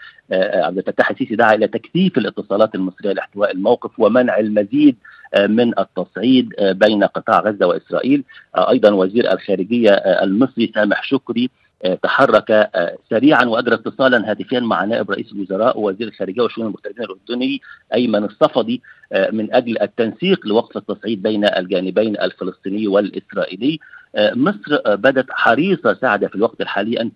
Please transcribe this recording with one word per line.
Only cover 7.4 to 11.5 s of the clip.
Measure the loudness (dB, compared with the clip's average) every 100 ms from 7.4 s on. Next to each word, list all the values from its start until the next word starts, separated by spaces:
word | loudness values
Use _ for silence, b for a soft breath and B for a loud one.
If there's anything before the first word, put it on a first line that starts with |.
غزة | 2 0 0
وإسرائيل. | 0 -4 -2 0 0 -2 B B 0
آه، | 2
أيضًا | 4 4
وزير | 4 2 0 0
الخارجية، | -2 -2 -4 -2 2 4
آه، | 4 2 0
المصري | 2 2 0 0 -2
سامح | 0 0 -2
شكري، | -2 -4 -4 -4 -4